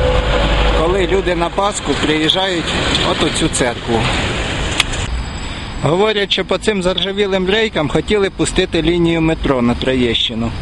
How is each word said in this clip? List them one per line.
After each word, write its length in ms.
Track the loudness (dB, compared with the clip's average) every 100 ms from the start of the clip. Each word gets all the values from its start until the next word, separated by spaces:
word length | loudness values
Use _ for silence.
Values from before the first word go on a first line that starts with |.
| 2 2 0 0 2 2 2 2
коли 260 | 2 2 2
люди 280 | 0 0
на 140 | 0 0
Пасху 440 | 0 -2 -2 -4 -2
приїжджають 680 | 0 0 2 0 0 -2 -2 -2 0 0 0
от 120 | 0
у 160 | 0 0
цю 100 | -2
церкву. 520 | 0 0 -2 0 0 2 0 -2 -4 -4 -4 -4 -2 -2 -2 -4 -4 -4 -6 -8 -8 -8 -2
Говорять, 500 | 0 2 2 2 0
що 120 | 0
по 140 | 0 0
цим 240 | 0 0
заржавілим 680 | 0 0 -2 0 0 0 2
рейкам 380 | 2 2 0 0
хотіли 420 | 0 2 2 0
пустити 520 | 0 0 0 0 0
лінію 380 | 2 2 2 2
метро 420 | 2 0 0 2
на 120 | 2
Троєщину. 760 | 0 0 0 0 0 -2 -2 -4 -4